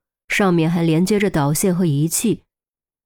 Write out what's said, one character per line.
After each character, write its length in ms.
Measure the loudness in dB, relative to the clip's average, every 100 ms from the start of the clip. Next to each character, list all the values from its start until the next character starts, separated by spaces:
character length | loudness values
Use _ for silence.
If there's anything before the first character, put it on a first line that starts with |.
| _ _ -6
上 240 | -2 2
面 180 | 2 0
还 120 | 0
连 240 | 0 2 2
接 120 | 0
着 120 | 0
导 240 | 0 0
线 200 | 0 0
和 120 | 0 0
仪 200 | 0 -2
器。 360 | -2 -2 -4 _ _ _ _ _ _